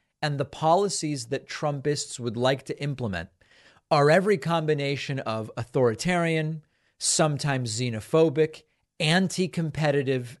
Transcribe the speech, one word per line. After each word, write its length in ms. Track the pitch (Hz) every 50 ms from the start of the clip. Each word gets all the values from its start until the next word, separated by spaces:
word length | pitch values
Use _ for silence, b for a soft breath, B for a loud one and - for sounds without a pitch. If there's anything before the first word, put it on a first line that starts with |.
| _ _ _ _
and 160 | - 151 143 139
the 80 | 139
policies 800 | - - - 156 160 165 185 202 202 - - - 151 147 139 117 117
that 220 | 135 131 - -
Trumpists 720 | - - - 151 143 143 131 147 147 139 - - - -
would 180 | 120 117 107 117
like 260 | 120 131 139 135 -
to 140 | - - -
implement 500 | 143 143 143 127 127 113 95 85 82 - _ b b b b b b b b b b _
are 220 | 165 151 143 147
every 260 | 156 185 185 208 208 185
combination 800 | - 165 170 165 156 151 156 147 143 139 143 131 - - 143 135
of 280 | - - 110 110 110 107 - -
authoritarian, 1080 | 120 - - 143 127 120 110 - - 170 185 175 170 165 160 160 156 156 160 156 - _ _ _ _ _ _ _
sometimes 800 | - - - - 170 156 147 131 - 151 139 131 123 117 107 107
xenophobic, 840 | 127 123 113 110 104 - - 160 160 165 135 151 156 151 - - - _ _ _ _ _ _ _
anti-competitive, 1400 | 165 151 160 180 190 175 - - 185 160 - - 165 156 - 139 160 151 139 143 139 127 135 131 123 117 127 -